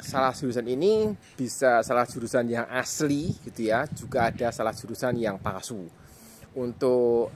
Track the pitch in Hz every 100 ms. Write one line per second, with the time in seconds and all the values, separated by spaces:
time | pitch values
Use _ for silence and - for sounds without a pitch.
0 | - 135 131 131 135 120 117 131 190 220
1 | 214 202 - - 120 - 131 117 117 120
2 | 120 123 113 127 117 117 117 127 120 -
3 | 151 143 175 - - - 110 113 147 -
4 | 120 131 113 117 117 - 110 110 104 110
5 | 127 120 107 95 104 95 - 107 82 -
6 | - - - - - 135 123 107 131 123
7 | 120 117 117